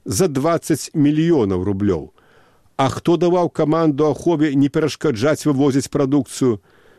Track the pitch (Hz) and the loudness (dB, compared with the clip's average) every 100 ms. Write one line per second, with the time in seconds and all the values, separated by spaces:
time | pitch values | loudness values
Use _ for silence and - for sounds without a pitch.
0 | - 98 185 135 156 165 - 151 - 165 | -8 -2 -2 0 0 -2 -2 -4 -4 0
1 | 143 151 165 156 101 92 92 95 101 82 | 2 2 2 2 2 0 -2 -2 0 -2
2 | 67 _ _ _ _ _ _ - 135 - | -4 _ _ _ _ _ _ -4 -2 -2
3 | - 170 175 180 175 - 151 160 165 139 | -2 0 2 0 -2 -2 0 2 0 2
4 | 151 131 165 165 156 139 139 156 151 - | -2 0 -2 0 0 2 0 0 -2 -2
5 | 160 110 135 147 147 135 143 135 - 143 | -4 0 -2 0 0 2 2 0 -2 -2
6 | 135 143 - - 131 104 - _ _ | 0 0 -2 -2 0 0 -6 _ _